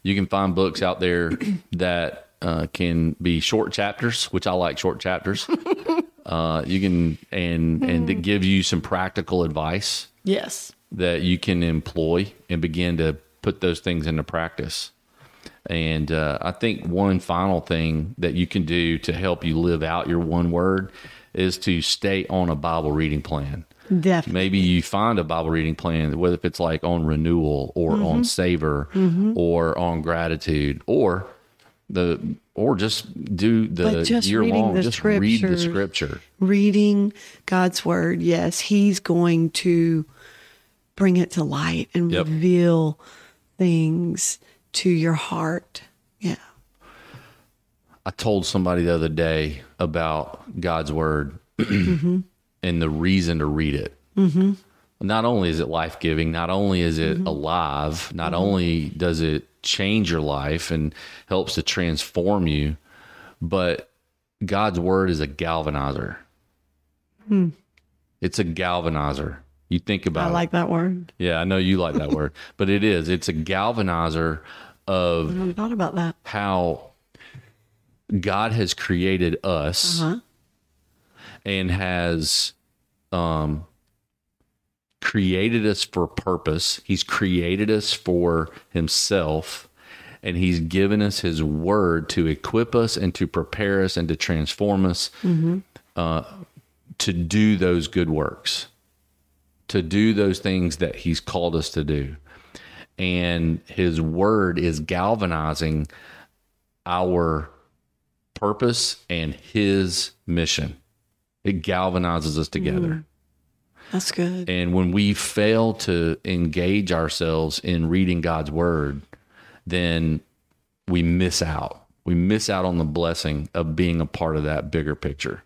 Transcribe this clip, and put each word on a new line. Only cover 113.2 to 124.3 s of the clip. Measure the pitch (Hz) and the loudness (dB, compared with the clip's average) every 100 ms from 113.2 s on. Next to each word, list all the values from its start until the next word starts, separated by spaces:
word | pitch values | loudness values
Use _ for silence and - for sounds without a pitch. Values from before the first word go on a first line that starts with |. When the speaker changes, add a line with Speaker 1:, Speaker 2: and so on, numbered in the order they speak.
| _ _ _ _ _ _ - | _ _ _ _ _ _ -8
Speaker 2:
That's | 185 - | -6 -4
good. | - 175 185 170 | -2 -2 -2 -4
Speaker 1:
And | 90 87 | -2 2
when | 90 90 | 2 2
we | 98 104 | 2 2
fail | 101 - - 104 113 113 107 | 0 -2 0 2 4 2 0
to | - 85 82 80 - | -2 0 0 -2 -2
engage | 90 85 80 90 104 92 | 0 0 0 2 0 0
ourselves | 85 80 - 82 80 80 - | 0 0 -2 0 0 0 -4
in | - 87 80 | -2 0 2
reading | 90 90 87 | 2 2 2
God's | 82 80 73 | 0 -2 -2
word, | 78 87 80 71 69 - - _ - - - - | 0 0 0 -2 -6 -12 -20 _ -20 -20 -18 -4
then | 87 87 82 80 78 _ _ _ _ _ _ - | -2 0 0 0 -2 _ _ _ _ _ _ -2
we | 90 | 2
miss | 85 87 90 - | 2 2 0 0
out. | 82 76 - - _ _ | -2 -4 -8 -12 _ _
We | - 85 | -2 2
miss | 90 110 - | 2 0 0
out | 95 92 | -2 0
on | 87 | 0
the | |
blessing | 78 78 82 85 78 73 76 | 0 0 -2 -2 -4 -4 -4
of | - 80 78 | -4 -4 0
being | 87 82 | 0 0
a | 78 | -4
part | - 82 | -2 -2